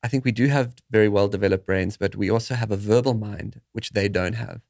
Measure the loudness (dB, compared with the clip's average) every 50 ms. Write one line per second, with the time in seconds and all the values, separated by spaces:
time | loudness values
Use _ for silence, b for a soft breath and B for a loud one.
0 | -6 -2 -2 0 0 0 0 2 2 2 4 2 0 -2 -4 -16 _ _ 4 4
1 | 4 6 4 2 2 2 0 0 0 2 0 0 0 -2 0 0 0 -2 -4 -4
2 | -4 -4 -2 -2 -2 0 0 0 -2 -2 -4 -4 -2 -4 -4 -4 0 2 2 4
3 | 4 2 -2 -2 -4 -6 -10 -10 -12 -12 -14 -16 _ _ _ -10 -10 -4 -2 0
4 | 0 0 0 0 -2 -2 -4 -6 -8 -10 -12 -16 _